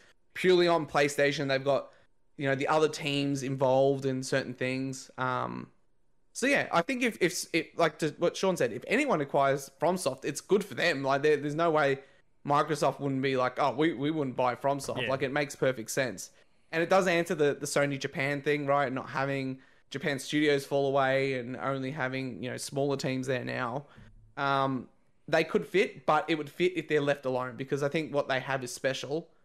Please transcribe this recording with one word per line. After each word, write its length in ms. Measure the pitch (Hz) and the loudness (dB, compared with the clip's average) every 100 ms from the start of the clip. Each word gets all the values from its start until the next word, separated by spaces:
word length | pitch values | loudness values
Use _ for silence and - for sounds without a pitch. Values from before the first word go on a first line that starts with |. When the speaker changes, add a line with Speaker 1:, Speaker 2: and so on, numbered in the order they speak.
| _ _ _ | _ _ _
Speaker 1:
purely 340 | - 180 180 175 | 0 4 6 6
on 180 | 165 147 | 4 2
PlayStation. 640 | 147 147 143 143 147 139 | 2 2 4 2 2 -2
They've 160 | 135 | 0
got, 280 | 139 131 - - _ _ _ - | 2 0 -2 -14 _ _ _ -4
you 140 | 139 | -2
know, 60 | 135 | 0
the 120 | - | 2
other 220 | 156 151 | 4 2
teams 540 | 151 151 143 139 139 | 0 -2 0 0 -2
involved 600 | 131 135 131 131 139 139 135 | -4 0 2 4 4 2 -2
in 160 | 131 | -2
certain 300 | 131 139 - | -2 -2 -2
things. 560 | 123 127 131 135 131 - - | -4 -4 -2 -6 -8 -12 -4
Um, 500 | 127 127 123 123 127 _ _ _ _ _ _ | -2 -2 -4 -8 -12 _ _ _ _ _ _
so 140 | - 269 | -4 0
yeah, 200 | 247 127 | 0 2
I 80 | 170 | 0
think 220 | 170 254 | 0 0
if, 140 | 247 - | -2 0
if, 240 | 170 - - | -2 -2 -4
if, 140 | 165 - - | -4 -2 0
like 220 | 165 - | 0 0
to 140 | 151 - | -4 0
what 180 | 170 - | -2 0
Sean 220 | 190 165 | 0 2
said, 160 | 120 | -2
if 100 | 113 - | -2 -2
anyone 340 | 233 285 170 | 0 2 0
acquires 500 | 143 147 139 143 - - | 2 2 2 0 -4 -2
FromSoft, 460 | 160 185 135 131 - | 0 2 -2 -4 -6
it's 160 | 143 | -8
good 220 | - 202 | 0 0
for 100 | 190 | 0
them. 300 | 127 165 139 | -2 0 0
Like, 180 | 135 139 | 0 2
there, 160 | 151 143 | 4 2
there's 180 | 147 151 | 0 0
no 160 | 170 | 2
way 280 | 151 139 135 - _ _ _ 143 | 4 2 0 -6 _ _ _ 2
Microsoft 540 | 147 156 147 147 127 | 2 2 0 0 0
wouldn't 220 | 139 135 | -2 0
be 160 | 135 127 | 0 0
like, 220 | 123 123 | 0 0
"Oh, 120 | 139 | 0
we, 220 | 120 165 | 2 0
we 180 | 120 147 | 0 -2
wouldn't 240 | 160 135 120 | -2 -2 0
buy 200 | 123 117 | 0 0
FromSoft." 480 | 139 143 - 117 | -2 -2 -4 -4
Speaker 2:
Yeah. 60 | 123 | -2
Speaker 1:
Like, 120 | 135 | -2
it 100 | 135 | -2
makes 240 | 147 147 - | -2 -4 0
perfect 360 | 135 113 110 | 0 0 -4
sense. 400 | 143 127 92 - _ _ _ _ | -2 -2 -6 -14 _ _ _ _
And 120 | 165 | -4
it 60 | 170 | 2
does 180 | 190 185 | 4 4
answer 260 | 170 170 | 2 0
the, 220 | 156 147 - | 2 2 2
the 60 | 147 | -2
Sony 340 | 147 143 135 | 0 0 -2
Japan 420 | 139 - 139 143 | -6 -4 -2 -2
thing, 240 | 147 147 139 | 0 0 2
right? 260 | 143 131 | 2 2
Not 180 | 131 - | -2 -4
having 500 | 139 139 135 131 131 - _ _ | -4 -2 -2 -4 -8 -14 _ _
Japan 300 | 135 165 135 | -6 -4 -4
studios 460 | - 147 151 139 139 | -2 2 4 2 2
fall 220 | 143 139 | 0 2
away 520 | 139 131 135 135 127 | 2 2 2 0 -2
and 160 | 120 127 | -6 -6
only 360 | 127 135 131 | -4 -2 -4
having, 520 | 151 127 131 131 92 | -4 -4 -4 -6 -8
you 60 | 123 | -8
know, 80 | 120 | -8
smaller 400 | - 139 143 135 | -6 -2 -2 0
teams 280 | 135 131 127 | -2 -2 -2
there 200 | 127 123 | -2 -4
now. 400 | 123 123 135 - - - - - 143 | -4 -4 -6 -10 -20 -20 -20 -14 -4
Um, 540 | 139 139 135 131 - _ _ _ - | 0 2 0 -2 -8 _ _ _ 0
they 160 | 160 160 | 0 2
could 200 | 214 - | -2 0
fit, 400 | 185 202 - - | 0 0 -2 0
but 240 | 156 160 | 2 2
it 60 | 156 | -2
would 140 | 143 | -4
fit 240 | - 180 175 | -2 0 0
if 120 | 156 | 0
they're 140 | 151 | 2
left 240 | 143 139 131 | 2 0 -2
alone, 300 | 127 127 117 | -2 -4 -8
because 280 | 131 139 | -6 -2
I 60 | 143 | 0
think 240 | 165 135 | -2 -2
what 140 | 139 131 | -2 0
they 140 | 131 | -2
have 220 | 139 135 | -2 -4
is 100 | 123 | -4
special, 560 | - 131 131 131 160 - _ | -4 -4 -4 -6 -6 -8 _